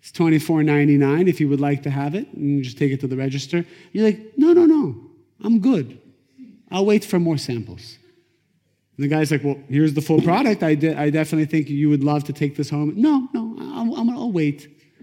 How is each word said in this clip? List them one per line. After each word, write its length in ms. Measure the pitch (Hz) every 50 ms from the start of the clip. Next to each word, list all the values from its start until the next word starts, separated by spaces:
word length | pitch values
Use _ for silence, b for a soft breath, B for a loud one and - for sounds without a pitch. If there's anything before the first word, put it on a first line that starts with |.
It's 100 | _ -
twenty-four 520 | - - 170 165 160 151 147 - 165 156 147
ninety-nine 640 | 139 147 147 147 151 147 143 143 135 143 165 185 185
if 100 | 165 -
you 80 | 156
would 140 | 139 143 135
like 220 | 143 143 143 139 139
to 60 | 147
have 260 | 135 139 139 147 151
it, 120 | 202 269 - -
and 240 | - 147 143 143
you 60 | 139 131
just 140 | 123 117
take 140 | - 147 139
it 80 | 135 135
to 80 | 143
the 80 | 127 131
register." 480 | 131 135 135 131 139 135 - - 170 170 B B B B B B
You're 100 | 196 220
like, 300 | 220 214 220 - - -
"No, 160 | 277 302 330
no, 140 | 349 359 339
no, 340 | 302 320 302 254 147 117 - - - _ _ _ _ _ _
I'm 180 | - 208 233 220
good. 420 | 185 262 254 175 131 113 - - _ - _ _ _ _ _ _ - - - _ _ _
I'll 160 | 185 185 196
wait 200 | 208 208 214 -
for 120 | - -
more 200 | 180 175 165 160
samples." 600 | 139 - - 123 117 101 - 90 - - - - _ _ _ _ _ _ _ _ _ _ _ _ _ _ _ _ _ _ _ _
And 60 | - 143
the 40 |
guy's 240 | 139 151 156 156 143
like, 120 | 156 131 127
"Well, 160 | 143 139 - - -
here's 240 | 127 143 156 156 143
the 80 | 151
full 200 | 151 - 160 156
product. 420 | - 170 170 220 285 226 208 202 -
I 120 | 160 151
de-, 240 | 147 147 160 151 147
I 100 | 147 147
definitely 340 | 143 156 156 151 - 156 156
think 240 | 147 - 160 147 135
you 200 | 143 143 151 151
would 140 | 147 139 135
love 200 | 147 147 147 143
to 80 | - 139
take 240 | - 151 139 147
this 120 | - 147 -
home." 240 | 151 147 151 147 -
"No, 320 | 196 240 311 294 269 254 262 -
no, 220 | 233 226 226 226 -
I'll, 360 | - - - - 233 226 -
I'll, 140 | - 233 233
I'll 200 | 247 240 233 240
wait." 400 | 196 170 156 147 143 - - - _ b b b b b